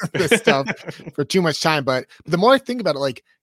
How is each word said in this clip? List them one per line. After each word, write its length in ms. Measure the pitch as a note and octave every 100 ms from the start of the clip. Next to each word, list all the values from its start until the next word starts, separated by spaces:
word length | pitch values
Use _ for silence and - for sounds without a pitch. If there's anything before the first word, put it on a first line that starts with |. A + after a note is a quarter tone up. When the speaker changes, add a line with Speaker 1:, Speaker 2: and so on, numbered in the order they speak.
Speaker 1:
<laughs> 80 | F#3+
this 180 | - E3
stuff 340 | A3 - C#3 C#3 - F3
Speaker 2:
<laughs> 220 | - -
Speaker 1:
for 100 | - C#3+
too 160 | F#3+
much 180 | E3+ C#3+
time, 240 | E3 D#3
but 220 | C3 C3 - -
the 140 | - E3+
more 160 | G#3+
I 40 | C4+
think 220 | C4 B3
about 160 | F#3+ C3+
it, 40 |
like, 220 | C#3 B2 _ _